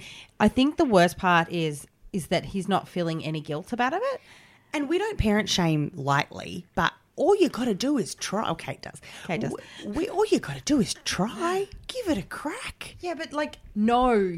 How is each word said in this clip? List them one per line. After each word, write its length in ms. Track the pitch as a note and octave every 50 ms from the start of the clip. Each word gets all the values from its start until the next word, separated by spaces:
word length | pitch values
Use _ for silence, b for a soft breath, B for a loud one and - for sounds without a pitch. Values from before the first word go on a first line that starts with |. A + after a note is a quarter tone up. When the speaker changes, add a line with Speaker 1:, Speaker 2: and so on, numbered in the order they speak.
| B B B B B B B -
Speaker 1:
I 80 | G#3
think 300 | G#3+ - B3+ C4 D4 D4
the 80 | - E4+
worst 340 | C4 G#3+ F3+ E3+ F3 - -
part 320 | - F3+ F3 E3 E3 -
is, 340 | F3 F3 D#3+ D#3 D3 C#3 - - _ _ - -
is 160 | - F#3+ D3 -
that 160 | F#3 E3 -
he's 240 | - - G3 F3 F#3+
not 180 | G3 F3 -
feeling 380 | - - F3+ E3+ E3 D#3+ D#3+ -
any 160 | D#3 D#3 D#3
guilt 320 | D3 - D3 D3+ F#3+ -
about 200 | B3 A3 A#3+ C4
it. 280 | D#4 F#4+ A#4+ C#5 C5 - B B B B B B B B B B
Speaker 2:
And 160 | - D4+ C#4+ C4
we 100 | E4 F#4
don't 200 | G#4 A4+ G4+ -
parent 300 | G3 G#3+ G#3 G#3+ G3+ -
shame 420 | - - F3 E3 D#3 D3+ D3 - -
lightly, 680 | D#3 C3+ C#3 C#3 C#3+ - - - - - - - F3 F3+ _ -
but 160 | - E3 - - - _ _ -
all 180 | - C4+ E4 G#4
you 140 | G4 F4+ B3+
gotta 260 | - G#3 B3+ B3 G3
do 240 | E3+ - C#4 D4+ C4
is 160 | D#3+ - -
try. 340 | - - - F#3 G#3 A3+ -
Oh, 60 | E3
Kate 280 | - - C#3+ - -
does. 180 | - - - - - B B B B
Speaker 1:
Kate 140 | B F3 D3
does. 120 | - D3 - - B B B B B
Speaker 2:
We, 60 | G#3
we, 160 | G#3 C#4+ - -
all 160 | - F4 A4
you 120 | A4 F#4 B3
gotta 220 | - - C#3 C3+ -
do 140 | - D4 C#4
is 140 | F#3 - - - -
try. 600 | - - - F3+ A#3 - A3 E4+ E4+ F#4 F#4+ G4+ - - - - -
Give 200 | - C5 A#4 F#4
it 80 | D4 G3
a 40 |
crack. 720 | - - - - - D4+ F#4 B4+ - - - - - - - -
Speaker 1:
Yeah, 140 | - F4 E4
but, 180 | C4+ D#4+ -
like, 260 | C#4+ D4 D4+ D4 D4+ - - - -
know 640 | G#3 G#3+ A3+ A#3+ B3 B3+ B3+ A#3 G#3 G3 F#3 F3